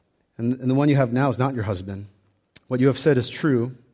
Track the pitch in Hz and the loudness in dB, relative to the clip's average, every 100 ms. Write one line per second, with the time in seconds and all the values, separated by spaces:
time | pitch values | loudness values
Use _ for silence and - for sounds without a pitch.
0 | _ _ _ - 117 131 127 131 147 139 | _ _ _ -6 -4 -2 0 2 4 2
1 | 127 123 139 113 135 127 104 92 95 98 | 2 0 0 0 -2 -2 -4 -6 -8 -12
2 | 101 _ _ _ _ - - 127 135 127 | -14 _ _ _ _ -18 -6 2 2 2
3 | 160 131 - - 165 127 123 131 _ | 2 2 0 -4 0 0 -2 -8 _